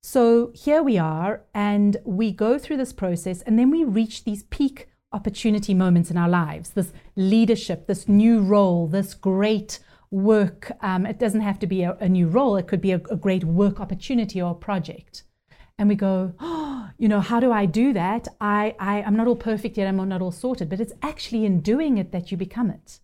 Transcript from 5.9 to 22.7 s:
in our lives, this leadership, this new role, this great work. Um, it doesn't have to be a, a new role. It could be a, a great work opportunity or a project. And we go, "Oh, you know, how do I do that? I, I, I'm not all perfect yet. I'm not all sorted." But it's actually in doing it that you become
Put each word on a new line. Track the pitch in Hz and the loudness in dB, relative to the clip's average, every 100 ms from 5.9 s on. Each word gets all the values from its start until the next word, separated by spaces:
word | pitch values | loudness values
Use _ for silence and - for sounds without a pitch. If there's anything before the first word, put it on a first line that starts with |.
| 175 170 | 4 2
in | 175 | 0
our | 170 | 2
lives, | 175 156 156 160 | 2 -2 -8 -6
this | - 165 - - | -6 -6 -8 -12
leadership, | - 190 220 226 220 - 175 - | -4 2 4 4 2 -2 -8 -4
this | 190 - | -4 4
new | 202 226 226 | 6 6 4
role, | 190 202 196 170 165 | 4 4 4 2 0
this | 175 190 | -2 -4
great | - 196 190 208 214 208 - _ _ _ | -4 -2 0 2 0 -4 -16 _ _ _
work. | 196 202 214 190 - - - | -2 4 4 2 -4 -16 -8
Um, | 202 185 208 | -2 -2 -2
it | - | -2
doesn't | 226 208 | 0 0
have | 208 196 | -2 -2
to | 196 | -2
be | 190 | 0
a, | 175 - | -2 -2
a | 180 | 0
new | 185 165 | 2 4
role. | 208 277 196 | 2 2 0
It | 180 | -2
could | 190 | -2
be | 190 | 0
a, | 180 180 | -2 -4
a | 180 | -4
great | 196 190 | 0 0
work | 165 165 202 202 | 0 2 2 0
opportunity | 190 196 - 247 214 185 | -10 -10 -2 -2 -2 -4
or | 175 | -4
a | 170 | -6
project. | - 190 151 - _ - _ _ _ _ - - | -6 -6 -6 -14 _ -20 _ _ _ _ -20 0
And | 208 | 0
we | |
go, | 202 196 185 185 - | 2 0 0 -4 -6
"Oh, | 320 330 294 262 202 - | -8 -6 -6 -8 -12 -2
you | 220 | 2
know, | 208 | 2
how | 196 233 | 0 2
do | 254 | 2
I | 220 196 | 2 0
do | 208 262 | 2 2
that? | 208 175 226 - _ | 2 -2 -4 -8 _
I, | 208 208 214 - | -2 0 0 -4
I, | 190 208 | -4 -2
I'm | 208 214 | 0 0
not | 233 | 2
all | 233 | 0
perfect | 226 214 214 - | -2 -4 -4 -4
yet. | 196 | -2
I'm | 190 190 | -2 -2
not | 185 | -4
all | 185 | -6
sorted." | 180 254 247 151 | -4 -6 -4 -6
But | 190 | -6
it's | 214 - | -8 -8
actually | 294 302 - 233 214 | -10 -10 -6 -2 2
in | 180 | 0
doing | 151 254 311 226 | 2 0 2 0
it | 180 | -2
that | 180 175 | -8 -8
you | 180 | -8
become | 185 226 226 | -8 -4 -4